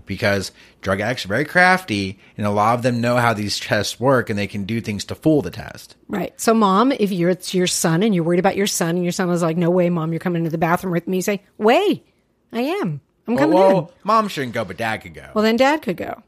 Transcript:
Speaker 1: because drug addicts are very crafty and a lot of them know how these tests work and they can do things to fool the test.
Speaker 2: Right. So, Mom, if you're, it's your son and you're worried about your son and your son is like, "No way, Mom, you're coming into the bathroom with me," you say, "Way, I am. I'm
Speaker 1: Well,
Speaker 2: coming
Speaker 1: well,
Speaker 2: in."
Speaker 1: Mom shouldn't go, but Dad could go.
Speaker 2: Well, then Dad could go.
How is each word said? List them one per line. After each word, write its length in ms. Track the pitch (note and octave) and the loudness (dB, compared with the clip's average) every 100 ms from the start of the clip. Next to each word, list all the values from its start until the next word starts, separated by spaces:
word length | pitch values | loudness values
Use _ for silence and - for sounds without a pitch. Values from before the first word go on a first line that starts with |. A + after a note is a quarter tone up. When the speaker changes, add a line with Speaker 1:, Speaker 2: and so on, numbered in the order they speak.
| - | -10
Speaker 1:
because 480 | F#2+ G#2+ G2+ F2+ - - _ | -2 0 0 -2 -12 -20 _
drug 200 | - G2 | -4 -2
addicts 240 | G#2+ B2 F#2 | -2 -4 -4
are 20 | |
very 160 | A2 | -4
crafty 760 | D3 F3+ F3+ F#3 - G#2 F#2+ G2 - - | 0 2 4 4 0 -2 -4 -8 -16 -6
and 100 | G#2 | -2
a 40 | |
lot 220 | G#2 G#2+ | 2 2
of 80 | B2 | 2
them 200 | B2 A#2+ | 0 0
know 160 | A#2+ B2 | 0 2
how 160 | A#2 | 2
these 260 | G#2 G#2 - | 0 -4 -6
tests 400 | - A2 G2+ - | -2 -2 -2 -2
work 300 | B2+ B2+ A2+ | 2 2 0
and 100 | G#2 | -4
they 80 | G2+ | -4
can 160 | G#2 | -6
do 160 | F#2 A2+ | -4 -4
things 220 | A2+ G2+ - | -4 -8 -8
to 80 | |
fool 280 | G#2+ D#3 D3 | -2 2 2
the 80 | - | 0
test. 460 | A#2 C#3+ - - - - | -8 -14 -16 -20 -20 -10
Speaker 2:
Right. 260 | G3+ - - | -8 -8 -4
So, 140 | - | 0
Mom, 400 | A3+ G3+ F#3+ B3+ | 4 4 4 2
if 180 | C#4+ G3+ | 2 0
you're, 180 | F#3+ E3+ | 0 0
it's 220 | F3+ - | 0 -2
your 140 | F#3 F3+ | -2 0
son 340 | - F3 D#3+ | 0 0 2
and 140 | A3 F3+ | 2 2
you're 80 | |
worried 160 | E3 F3 | 2 2
about 160 | F#3+ F#3+ | 2 0
your 100 | G3+ | -2
son 260 | - E3+ F3+ | -2 -2 0
and 80 | |
your 80 | F3 | -2
son 180 | F3 F3+ | -2 0
is 120 | F3 | 0
like, 140 | E3+ E3 | 0 2
"No 120 | E3+ | 2
way, 200 | F3+ F3 | 2 2
Mom, 240 | F3 D#3+ | 0 -2
you're 80 | E3 | -4
coming 180 | F#3 E3+ | -2 -2
into 120 | E3 | -2
the 60 | D#3+ | -2
bathroom 360 | E3 F3 F#3+ | 0 0 0
with 120 | F3 F3+ | -4 -2
me," 120 | F#3 | -2
you 40 | |
say, 220 | F3+ G3+ - - | -2 -4 -8 -2
"Way, 440 | G#3+ D4 G4+ C4 - _ _ _ _ | 4 4 4 0 -6 _ _ _ _
I 80 | A#3 | -6
am. 400 | C4+ G4 G3+ D3 - _ - | -4 -2 -4 -6 -12 _ -4
I'm 60 | |
Speaker 1:
Well, 100 | B3 | 0
Speaker 2:
coming 140 | D#3 F3+ | 4 6
Speaker 1:
well, 180 | F#3+ F#3+ | 6 4
Speaker 2:
in." 80 | D#3 _ F#3+ | 0 _ 0
Speaker 1:
Mom 220 | A3 G#3 | 0 0
shouldn't 240 | D#3 B2+ | -4 -6
go, 100 | A2+ | -4
but 140 | G2 F#2 | -6 -6
Dad 200 | A2+ G#2+ | -6 -6
could 140 | F#2 D#2 | -8 -18
go. 100 | - | -6
Speaker 2:
Well, 100 | - | 0
then 140 | G#3+ A3+ | 0 4
Dad 240 | C4 D#4 | 2 2
could 160 | A#3 E3+ | -2 -6
go. 260 | - - | -8 -10